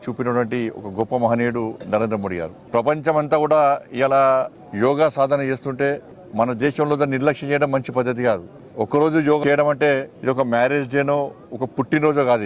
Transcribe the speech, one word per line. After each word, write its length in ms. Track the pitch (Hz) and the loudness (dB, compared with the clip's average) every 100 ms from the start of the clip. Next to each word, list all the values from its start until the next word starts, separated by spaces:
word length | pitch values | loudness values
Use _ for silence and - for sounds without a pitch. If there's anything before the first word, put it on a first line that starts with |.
చూపినటువంటి 540 | - 120 123 120 117 123 113 - | -8 -6 -2 -2 -2 -2 -4 -8
ఒక 100 | 104 98 | -8 -4
గొప్ప 200 | 110 127 | -2 0
మహనీయుడు 380 | 113 117 120 120 113 - - | 0 0 0 -2 -6 -8 -4
నరేంద్ర 240 | 107 110 107 | -2 0 -2
మోడీ 140 | 98 90 | -4 -6
గారు. 140 | 82 - - | -8 -12 -6
ప్రపంచమంతా 640 | 120 117 151 147 151 151 160 | -2 0 0 0 0 2 0
కూడా 180 | 151 156 143 143 - 123 | 2 4 4 2 -4 -2
ఇలా 220 | 135 135 135 131 127 - - 101 | 2 4 4 2 0 -8 -12 0
యోగా 240 | 123 143 156 | 2 4 2
సాధన 260 | 139 135 143 135 | 2 0 0 -2
చేస్తుంటే 380 | 131 139 127 139 143 - - - 107 | -4 -6 -2 -2 -2 -8 -20 -6 -2
మన 120 | 120 117 | -2 0
దేశంలో 300 | 143 139 147 147 | -2 0 0 0
దాన్ని 140 | 143 131 | 0 0
నిర్లక్ష్యం 320 | 147 143 139 | 0 -2 -2
చేయడం 200 | 143 143 | -2 0
మంచి 160 | 135 127 123 | -2 -2 -2
పద్ధతి 240 | 123 120 123 | -2 0 0
కాదు. 160 | 98 87 - - - | 0 -4 -20 -12 -6
ఒకరోజు 340 | 107 143 156 160 147 | -2 2 2 2 2
యోగా 160 | 151 143 | 2 2
చేయడం 200 | 143 147 | 2 2
అంటే 180 | 139 147 135 139 - | 2 2 2 -2 -6
ఇది 80 | 127 | -2
ఒక 100 | 131 127 | 0 0
మ్యారేజ్ 340 | 117 127 143 131 | 2 2 0 -2
డేనో 220 | 139 139 143 139 - - 113 | -2 0 0 -2 -8 -16 -10
ఒక 80 | 127 - | -6 -6
పుట్టినరోజో 480 | 123 151 151 147 127 | -2 0 2 2 2
కాదు. 140 | 120 | 2